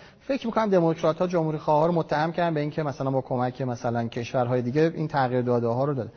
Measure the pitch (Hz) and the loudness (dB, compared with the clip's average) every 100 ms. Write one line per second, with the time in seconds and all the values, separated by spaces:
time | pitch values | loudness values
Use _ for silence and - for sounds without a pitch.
0 | - - - 269 233 220 220 185 165 165 | -20 -16 -6 -4 -2 -2 2 4 4 2
1 | 165 156 180 175 156 151 147 151 165 170 | 0 0 0 0 0 -2 2 4 4 2
2 | 156 151 160 170 170 151 147 143 147 131 | 0 0 0 0 0 0 -2 -2 -4 -2
3 | 135 135 - 127 123 123 131 117 120 117 | -2 -2 -2 -2 -2 -2 -6 -4 -2 -2
4 | 117 127 113 135 120 127 123 143 165 165 | -2 -6 -4 -2 0 0 0 2 2 0
5 | 156 143 127 127 123 120 117 117 143 135 | -2 0 0 2 2 2 2 0 0 -2
6 | 107 | -6